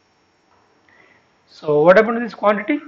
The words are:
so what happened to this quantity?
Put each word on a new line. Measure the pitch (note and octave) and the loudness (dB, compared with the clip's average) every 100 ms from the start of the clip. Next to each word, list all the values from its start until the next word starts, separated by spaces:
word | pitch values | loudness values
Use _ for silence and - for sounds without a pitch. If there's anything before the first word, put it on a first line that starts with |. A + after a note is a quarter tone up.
| _ _ _ _ _ _ _ _ _ _ _ _ _ _ _ | _ _ _ _ _ _ _ _ _ _ _ _ _ _ _
so | - E3 D3 | -12 -2 2
what | D#3+ F#3+ | 4 4
happened | A3 A#3 | 2 -2
to | |
this | A#3 | -8
quantity? | - G#3 G#3 G#3 D4 | -4 -2 -2 -4 -8